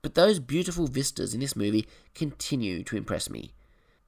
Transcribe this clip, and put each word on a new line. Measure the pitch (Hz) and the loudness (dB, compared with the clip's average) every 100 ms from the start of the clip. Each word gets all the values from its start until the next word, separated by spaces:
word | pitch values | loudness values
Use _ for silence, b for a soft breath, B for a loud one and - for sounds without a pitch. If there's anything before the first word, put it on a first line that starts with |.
But | - | 0
those | - 190 190 | 6 6 6
beautiful | 120 151 180 170 151 | 0 0 0 -2 -2
vistas | 127 139 - 98 | 0 -2 -4 -4
in | 113 | -2
this | 139 - | -4 0
movie | 101 110 - b b | 2 2 0 b b
continue | - 151 - - 135 107 87 | -6 -6 -4 -4 -2 0 -4
to | - 110 | -4 -6
impress | 101 95 - | -4 -4 -4
me. | 57 - - _ _ _ _ | -8 -12 -18 _ _ _ _